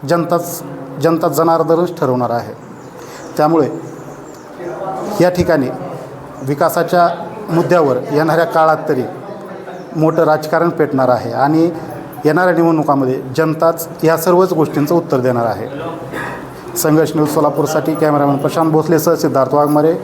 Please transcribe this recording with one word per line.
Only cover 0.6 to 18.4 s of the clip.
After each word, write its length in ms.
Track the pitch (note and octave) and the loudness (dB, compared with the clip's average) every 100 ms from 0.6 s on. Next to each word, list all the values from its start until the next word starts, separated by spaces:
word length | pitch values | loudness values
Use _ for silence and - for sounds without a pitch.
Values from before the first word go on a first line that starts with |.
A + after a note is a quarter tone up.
| - - - - | -10 -12 -12 -2
जनता 240 | D#3 E3 E3+ | 0 2 0
जनार्दनच 720 | D3 E3 E3 D#3+ E3 F3 F3 | 2 2 2 4 2 2 -2
ठरवणार 300 | C3+ B2+ A#2+ | 0 0 0
आहे. 240 | A#2 G#2+ G#2+ - - - - - - - - | -2 -4 -14 -16 -18 -18 -18 -16 -16 -8 0
त्यामुळे 320 | D3+ E3 B2+ E2 - - - - - - - - F3+ - - - E3 - | 4 4 2 -2 -12 -14 -16 -16 -18 -20 -18 -14 -12 -8 -8 -8 -8 0
या 80 | F3+ | 2
ठिकाणी 380 | F3+ F3 D#3 B2+ - - - - - - - | 2 2 2 0 -6 -10 -12 -14 -16 -16 -10
विकासाच्या 640 | C3+ C#3+ E3 F3 E3+ F3 E3+ - - - - | -6 0 2 2 0 2 2 0 -8 -10 -2
मुद्द्यावर 480 | E3 D3 F3 D3 B2 - | 0 4 4 4 0 0
येणाऱ्या 340 | C#3+ D#3+ D#3+ E3 | 0 2 2 2
काळात 320 | E3 D#3+ D#3 D#3 | 4 4 2 0
तरी 120 | C3 A#2+ - - - - - - - - E3 | -2 -2 -8 -14 -14 -14 -14 -14 -14 -8 0
मोठं 280 | D#3 D#3+ | 2 4
राजकारण 460 | D#3 D#3 - E3 E3+ | 2 2 2 0 0
पेटणार 400 | - D3 C#3 B2+ | 0 0 2 2
आहे 220 | A#2+ A#2 | 2 0
आणि 400 | A#2 C#3 D#3+ E3+ - - - - - D3 | 0 2 4 2 0 -10 -12 -12 -2 2
येणाऱ्या 280 | D#3+ F#3 | 4 4
निवडणुकामध्ये 680 | E3 E3 D#3+ C#3+ C#3 C3 C3 C3 C3 | 4 4 2 2 2 2 -2 -4 0
जनताच 500 | D#3 D#3 E3 E3 - - | 0 2 0 0 -8 0
या 140 | D#3 D#3+ | 2 2
सर्वच 360 | E3 F3 F#3 | 4 4 4
गोष्टींचं 420 | E3 D3 D3+ D3 E3+ | 2 0 0 2 0
उत्तर 240 | E3 C3+ | 2 0
देणार 260 | B2+ A#2+ A#2 | 2 0 0
आहे. 220 | G2+ A2+ C#3 - - - - - - - - - - | -2 -8 -8 -10 -10 -10 -10 -10 -10 -12 -14 -10 -2
संघर्ष 340 | D#3+ D#3 D#3 D#3 | 2 4 2 0
न्यूज 140 | D3+ | 0
सोलापूरसाठी 680 | D#3+ D3 - C#3+ D#3 D#3 D#3 | 2 0 0 0 0 -2 0
कॅमेरामॅन 420 | D#3 D3 C#3+ | 2 4 2
प्रशांत 340 | C3+ | 2